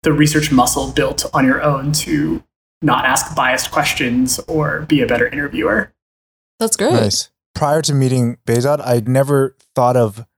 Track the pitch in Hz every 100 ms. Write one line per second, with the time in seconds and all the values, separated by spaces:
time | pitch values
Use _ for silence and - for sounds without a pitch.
0 | - 147 151 156 151 131 123 139 135 135
1 | 135 - - 151 131 135 151 143 139 151
2 | - 151 156 165 _ _ _ _ 151 127
3 | 127 131 - - 127 131 - - 151 -
4 | 127 120 127 - - 160 147 - 156 147
5 | 117 120 120 143 147 - - 202 - _
6 | _ _ _ _ _ _ 220 - 214 359
7 | 107 - - _ _ - 147 156 156 143
8 | 131 127 120 120 - 117 127 147 117 123
9 | 110 131 135 139 135 _ _ - 123 127
10 | 113 107 117